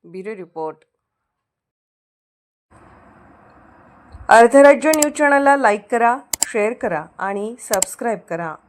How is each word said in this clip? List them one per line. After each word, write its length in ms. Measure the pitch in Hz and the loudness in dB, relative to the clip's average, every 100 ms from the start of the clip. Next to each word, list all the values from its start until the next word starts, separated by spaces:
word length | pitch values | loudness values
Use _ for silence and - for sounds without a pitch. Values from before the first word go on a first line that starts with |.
ब्युरो 320 | 170 180 190 214 | -18 -16 -14 -14
रिपोर्ट. 400 | 165 160 156 156 _ _ _ _ _ _ _ _ _ _ _ _ _ _ _ _ _ _ _ _ - - _ _ _ _ _ _ _ _ _ _ _ - - | -16 -12 -12 -12 _ _ _ _ _ _ _ _ _ _ _ _ _ _ _ _ _ _ _ _ -20 -20 _ _ _ _ _ _ _ _ _ _ _ -20 2
अर्थराज्य 640 | 220 233 277 285 285 311 311 | 6 6 6 6 6 2 0
न्यूज 160 | 294 | 0
चॅनलला 440 | 294 294 277 277 277 | 0 0 2 2 2
लाईक 260 | 247 208 - | 0 -2 -4
करा, 280 | 240 233 254 - - | -2 0 -2 -8 -10
शेअर 320 | - 226 208 | -8 -4 -4
करा 320 | 240 233 175 - - | -4 -8 -8 -10 -12
आणि 360 | 190 196 208 240 | -10 -8 -10 -14
सबस्क्राईब 580 | - 202 185 - 240 202 | -6 -2 -2 -4 -8 -8
करा. 360 | _ 165 170 156 | _ -10 -10 -14